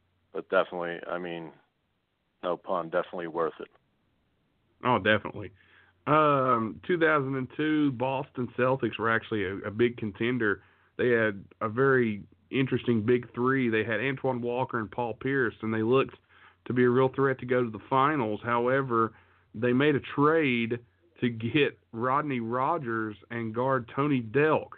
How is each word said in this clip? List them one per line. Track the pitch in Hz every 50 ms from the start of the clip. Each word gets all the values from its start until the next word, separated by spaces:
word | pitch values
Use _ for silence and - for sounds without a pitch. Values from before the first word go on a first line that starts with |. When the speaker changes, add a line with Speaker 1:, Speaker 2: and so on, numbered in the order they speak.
| _ _ _ _ _ _ -
Speaker 1:
But | 87 85 -
definitely, | 98 92 87 - 92 90 87 87 85 85 - -
I | 82 87
mean, | 90 87 85 85 82 76 69 - _ _ _ _ _ _ _ _ _ _ _ _ _ _ _ _
no | - 90 85 80
pun, | - - 95 87 82 82
definitely | 85 87 85 - - - 85 82
worth | 76 82 82 78 - -
it. | 85 - _ _ _ _ _ _ _ _ _ _ _ _ _ _ _ _ _ _ _ _ _ _ -
Speaker 2:
Oh, | 123 123 104
definitely. | 87 107 107 107 - - - 104 101 95 - _ _ _ _ - _ _ _ _ _ 131
Um, | 147 156 156 147 143 135 131 131 123 113 110 107 85 - -
two | - 180 165
thousand | 160 156 156 147 135 135 139
and | 131 131 123 -
two | - 151 156 156 151 147 143 131
Boston | 113 127 135 135 131 135 - _ 131 123 110 - -
Celtics | 123 127 135 131 - 110 - -
were | 104 113
actually | 113 110 - - 113 107 95
a, | 90 101 95 - 107
a |
big | 101 110 120 120 120 120
contender. | 113 107 95 - 113 120 127 123 113 104 98 - - _ _ _ _ _ _ -
They | - 127
had | 120 113 110 110 101 98 92 - - _
a | 107 107
very | 107 123 135 135 131 127 123 113 104 101 - - _ _ _ _
interesting | - 131 135 127 131 120 - 123 120 113
big | 104 117 123 123 123 120 -
three. | 117 120 127 135 135 127 117
They | 110 110 104
had | 113 110 104
Antoine | 120 135 139 135 - 135 127 120
Walker | 120 120 120 127 127 - - 117
and | 107 98
Paul | - - 123 113 107
Pierce, | - - 131 139 139 120 107 - -
and | - 110 110
they | 110
looked | 110 113 127 135 120 - - - _ _ _ _ - - _ _ _
to | - 123
be | 127 123
a | 123
real | 120 131 131 131
threat | 131 - 135 135 131 -
to | 127
go | 123 123 127 123
to | 113
the | 107 104 - -
finals. | 135 131 135 143 156 147 117 107 107 101 -
However, | 120 120 120 120 123 131 139 139 131 117 113 110 110 - - _ _ _ _ _ _ -
they | 104 120 123 123
made | 127 143 151 143
a | 123 - - -
trade | - 143 151 160 165 156 135 123 117 117 113 120 117 - _ _ _ _ _ _ -
to | 127 123
get | 117 110 113 113 113 151 139 117 - - _ _ -
Rodney | 113 120 127 131 143 151 147 135 123
Rogers | 113 113 120 127 131 147 170 170 143 117 113 113 110 107 104 - - -
and | 117 117 113 110 110
guard | 117 127 135 135 127 120 - -
Tony | 139 139 151 143 127
Delk. | 117 110 107 139 151 156 147 107 - - -